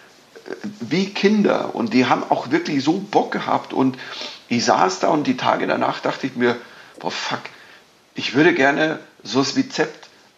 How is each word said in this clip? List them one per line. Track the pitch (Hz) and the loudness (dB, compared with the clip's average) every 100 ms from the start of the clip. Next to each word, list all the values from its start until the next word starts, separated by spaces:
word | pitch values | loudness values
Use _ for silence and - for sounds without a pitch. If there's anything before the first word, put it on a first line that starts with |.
| - - _ - - | -20 -20 _ -20 -14
äh, | - 208 - | -12 -12 -10
wie | 117 170 196 | -4 -2 -2
Kinder | - 196 214 - - - - | 0 2 4 4 2 -2 -4
und | 110 | 0
die | 123 123 | 2 4
haben | 160 - | 2 0
auch | 147 123 | -2 0
wirklich | 165 170 143 | -2 0 0
so | 131 190 | 0 0
Bock | - - - | 0 0 0
gehabt | - - 131 - | -4 -2 -2 -2
und | - 131 127 - - - - - | 0 0 -2 -10 -12 -12 -14 -4
ich | 120 | 0
saß | - 113 185 185 | 2 4 2 2
da | - | 2
und | 156 135 | 2 0
die | 127 | 0
Tage | 120 - - | 0 0 0
danach | 120 123 - | 0 -2 -2
dachte | - - 135 | -4 -4 -6
ich | |
mir, | 123 120 120 - - - - | 0 0 0 -8 -20 -20 -10
boah, | - | -8
fuck, | - - 127 - - - - _ _ _ - | -6 -6 -6 -8 -20 -20 -20 _ _ _ -8
ich | - | -2
würde | 127 175 | 4 4
gerne | - 135 156 156 156 - _ | 6 2 2 0 -2 -12 _
so | 101 123 | -2 0
das | 135 139 | 2 0
Rezept | - - 156 - - - _ | -2 -2 -4 -6 -20 -20 _